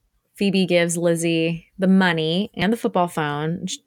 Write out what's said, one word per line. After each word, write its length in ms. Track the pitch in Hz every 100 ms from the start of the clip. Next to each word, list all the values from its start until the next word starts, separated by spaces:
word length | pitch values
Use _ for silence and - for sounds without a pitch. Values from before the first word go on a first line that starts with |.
| _ _ _ -
Phoebe 300 | 202 190 175
gives 300 | 175 170 170
Lizzie 720 | 170 165 170 165 165 165 - -
the 100 | 190
money 600 | 190 185 165 160 175 208
and 180 | - 180
the 40 | 226
football 320 | 233 190 175
phone, 580 | 165 151 147 156 170 185
sh-, 120 | -